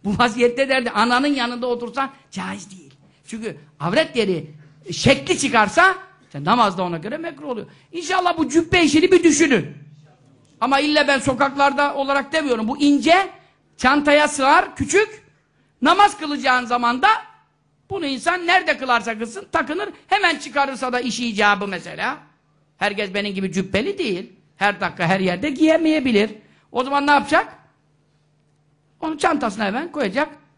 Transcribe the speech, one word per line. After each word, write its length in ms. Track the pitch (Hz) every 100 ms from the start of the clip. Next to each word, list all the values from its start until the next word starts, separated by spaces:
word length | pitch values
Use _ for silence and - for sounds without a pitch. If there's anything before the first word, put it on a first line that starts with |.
Bu 140 | 196 208
vaziyette 500 | 247 226 240 240 269
derdi, 220 | 262 233
ananın 440 | 208 226 247 285
yanında 320 | 277 240 240 247
otursan 440 | 240 233 240 269 - _
caiz 400 | 190 185 196 -
değil. 240 | 190 139 _ _ _ _
Çünkü 300 | 226 220 160 - _
avret 360 | 156 233 320 247
yeri 340 | 202 170 - - - _ -
şekli 460 | - - 277 - 359
çıkarsa 560 | 262 233 208 - 311 370 - _ _
sen 120 | 143
namazda 380 | 147 240 214 180
ona 160 | 180 165
göre 180 | 180 294
mekruh 320 | 330 277 302
oluyor. 180 | 233 - - _
İnşallah 460 | 330 320 370 359 339
bu 100 | 277
cübbe 340 | 302 330 359
işini 300 | 320 - 359
bir 100 | 359
düşünün. 540 | 339 - 311 226 139 - - - _ _ _ _ _ _
Ama 200 | 240 277
illa 280 | 294 302 285
ben 100 | 277
sokaklarda 760 | - 247 277 277 277 269 285
olarak 380 | 277 277 277 277
demiyorum. 360 | 320 294 233 220
Bu 100 | 285
ince, 520 | 285 285 240 349 381 - _ _ _ _
çantaya 520 | 247 285 285 294 302
sığar, 480 | 294 269 330 - -
küçük. 480 | 285 339 427 - _ _ _ _ _ _
Namaz 360 | 269 359 403 -
kılacağın 460 | 302 294 262 254
zaman 380 | 240 240 240 247
da 60 | 370 440 - _ _ _ _ _ _
bunu 160 | 392 294
insan 400 | 262 294 359 339
nerede 320 | 370 330 262
kılarsa 400 | 254 233 208 220
kılsın 280 | 226 381 403
takınır. 360 | 330 262 330 415 - _
Hemen 320 | 403 370 320
çıkarırsa 540 | 302 262 277 262 254
da 80 | 247
iş 200 | 247 220
icabı 460 | 240 202 208 202 202
mesela. 520 | 180 170 156 214 302 _ _ _ _ _ _
Herkes 360 | 202 202 202
benim 200 | 196 208
gibi 180 | 190 190
cübbeli 460 | 190 190 196 302 392
değil. 340 | 294 175 226 _ _ _
Her 240 | 202 196
dakika 260 | 190 - 170
her 140 | 190
yerde 300 | 185 180 294
giyemeyebilir. 800 | 262 311 320 320 311 262 208 214 - _ _ _
O 120 | -
zaman 220 | 254 285 285
ne 40 |
yapacak? 480 | 285 - 320 453 - _ _ _ _ _ _ _ _ _ _ _ _ _ _
Onu 180 | 320 311
çantasına 460 | 370 302 233 196
hemen 280 | 202 226 339
koyacak. 360 | 302 220 214 302 - _